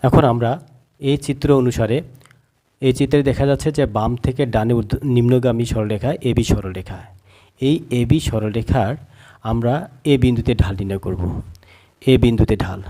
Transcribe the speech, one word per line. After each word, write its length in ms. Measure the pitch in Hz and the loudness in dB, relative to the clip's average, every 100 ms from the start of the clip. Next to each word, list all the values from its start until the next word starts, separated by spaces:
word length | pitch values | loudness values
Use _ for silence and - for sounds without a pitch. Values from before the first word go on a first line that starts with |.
| - | 4
এখন 160 | - 143 | 4 4
আমরা 180 | 120 117 139 - - _ _ 139 | 2 0 -4 -8 -20 _ _ -2
এই 60 | 143 147 | -2 -2
চিত্র 220 | 139 143 139 | -4 2 2
অনুসারে, 360 | 127 - 110 123 - - - _ _ _ _ _ 135 | 2 0 0 -2 -4 -20 -20 _ _ _ _ _ 0
এই 60 | 127 | 0
চিত্রে 220 | 139 147 139 | 2 2 2
দেখা 160 | 135 139 | 0 0
যাচ্ছে 180 | 139 156 151 | 0 -2 -2
যে 60 | 131 107 | -2 0
বাম 140 | 110 123 | -2 -2
থেকে 180 | - 127 135 | -4 -2 -2
ডানে 200 | 110 110 120 | 0 0 0
ঊর্ধ্ব-, 240 | 104 - 143 123 | -2 -4 0 2
নিম্নগামী 480 | 120 127 127 117 117 | 4 4 2 0 -2
সরলরেখা 380 | 113 107 104 120 160 127 | -2 -4 -4 -4 -4 -2
এবি 160 | 117 113 | 0 0
সরলরেখা। 460 | 107 98 92 - 90 - - _ _ _ _ 131 | -2 -2 -10 -12 -16 -18 -20 _ _ _ _ 0
এই 80 | 156 - 123 | 0 -2 -2
এবি 180 | 120 160 - | 2 2 2
সরলরেখার 640 | 110 107 107 107 135 104 151 - - - - 110 | -2 -2 -4 -2 0 0 -4 -12 -20 -20 -12 -4
আমরা 220 | 117 117 139 - - - | -2 0 -2 -6 -8 0
এ 20 | 139 | 2
বিন্দুতে 280 | 127 120 - 117 | 4 2 0 0
ঢাল 120 | 92 95 | 0 -2
নির্ণয় 220 | 98 98 95 | -4 -6 -6
করব। 160 | 92 87 - - - _ - _ _ - | -4 -4 -6 -10 -18 _ -20 _ _ 2
এ 20 | 127 | 4
বিন্দুতে 300 | 120 113 113 104 | 4 2 2 0
ঢাল। 160 | 92 90 | -2 -6